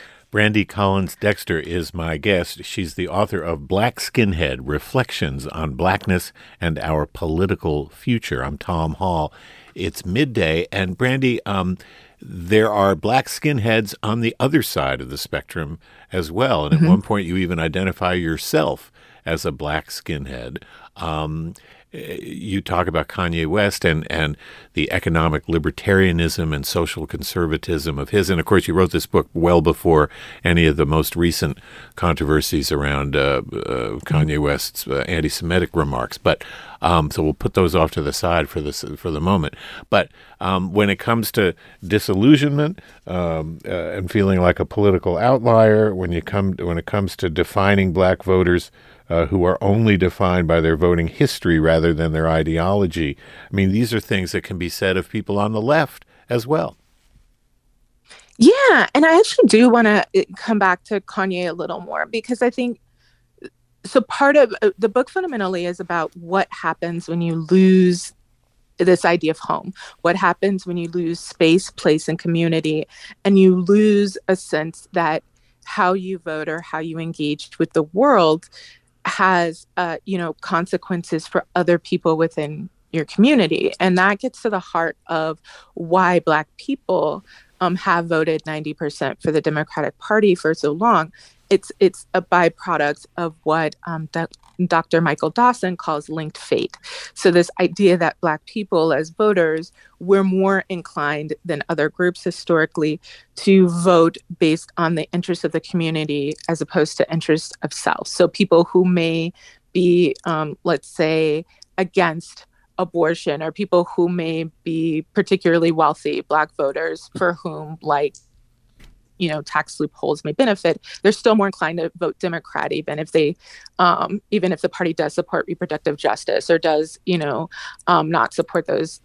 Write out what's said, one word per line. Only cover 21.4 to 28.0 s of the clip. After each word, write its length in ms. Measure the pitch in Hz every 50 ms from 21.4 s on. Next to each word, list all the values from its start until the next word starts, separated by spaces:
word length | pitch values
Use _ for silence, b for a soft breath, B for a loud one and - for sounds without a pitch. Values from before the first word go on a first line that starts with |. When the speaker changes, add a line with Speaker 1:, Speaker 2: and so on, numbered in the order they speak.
| 80 82 - b b b b b b b -
Speaker 1:
uh, 40 | - - - - -
you 400 | - - - - 85 - 95 98
talk 260 | - - 90 87 87 87
about 220 | 80 80 78 -
Kanye 360 | - - 90 85 82 82 80
West 380 | 78 87 104 101 101 - - -
and, 260 | 90 80 80 76 -
and 280 | 76 80 78 76 76 B B B B B B B _
the 180 | - 76 -
economic 540 | - 92 - - 82 82 80 82 76 76 - -
libertarianism 1080 | 82 82 76 80 - - - - 98 95 95 92 85 85 85 80 - - 85 78 76
and 100 | 71 71
social 400 | - - 90 82 78 - - 78
conservatism 960 | - - 76 - - - 92 85 80 78 80 - - 85 78 71 82 73
of 100 | 69